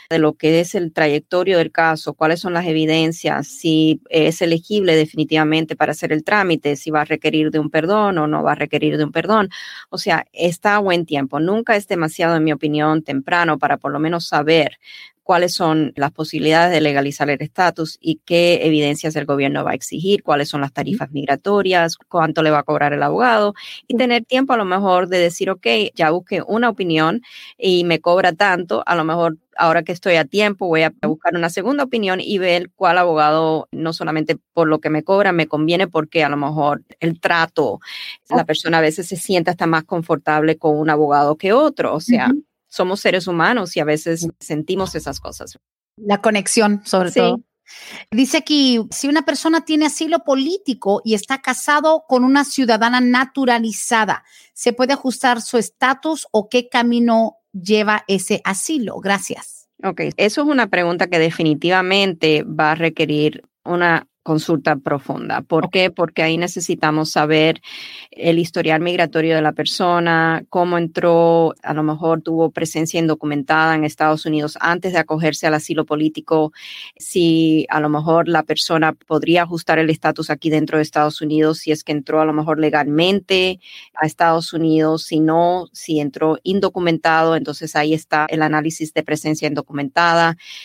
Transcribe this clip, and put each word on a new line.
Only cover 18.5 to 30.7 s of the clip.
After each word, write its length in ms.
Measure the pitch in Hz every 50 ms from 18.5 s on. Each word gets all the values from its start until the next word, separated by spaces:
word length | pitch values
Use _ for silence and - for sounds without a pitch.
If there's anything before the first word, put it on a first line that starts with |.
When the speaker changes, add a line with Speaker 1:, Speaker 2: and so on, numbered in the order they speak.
| 175 - 123
Speaker 1:
evidencias 520 | 160 151 147 147 143 147 - - 156 156
el 100 | 156 147
gobierno 380 | 143 139 139 139 139 143 143 143
va 80 | -
a 20 | -
exigir, 480 | - - - 175 160 165 190 202 -
cuáles 280 | - - 151 143 156 -
son 120 | - 143
las 80 | 139 139
Speaker 2:
Ujú. 60 | -
Speaker 1:
tarifas 360 | 143 - 151 196 240 151 135
migratorias, 840 | 151 139 147 - - - - 196 208 202 190 190 185 175 165 165 - _ _ _
cuánto 340 | - 175 160 160 - 165 160
le 80 | 156
va 80 | 151 147
a 40 | 143
cobrar 300 | - 151 143 147 143 143
el 80 | 143
abogado 540 | 143 147 156 - 247 247 226 214 208 208 202 - - - - - _ -
y 80 | 240
Speaker 2:
Ujú. 20 | 226
Speaker 1:
tener 260 | 254 240 240 240 226
tiempo 280 | - 247 262 269 269 254
a 40 | 226
lo 80 | 202
mejor 420 | 185 180 196 202 190 180 180 185 175
de 100 | 185 180
decir, 320 | 170 175 170 - 196 190
"Ok, 160 | 190 185 - 233 233 220 202 - -
ya 160 | - 165 151
busqué 320 | 165 180 180 - 208 165 - -
una 220 | 202 226 247 233
opinión 520 | 208 - 190 170 160 156 160 160 202 240 - - - - - - - -
y 280 | - 190 180 175 175
me 160 | 175 165 156
cobra 320 | - 175 175 185 185 180 165
tanto, 500 | - 208 196 180 180 180 175 - - -
a 100 | - 175
lo 80 | 170 156
mejor 340 | 160 160 170 170 170 160 - _ _ _ -
ahora 240 | 170 165 160 170 165
que 100 | 185 175
estoy 220 | 170 - 196 170
a 100 | 160 156
tiempo 420 | 135 - 202 214 208 202 - 196
voy 160 | 180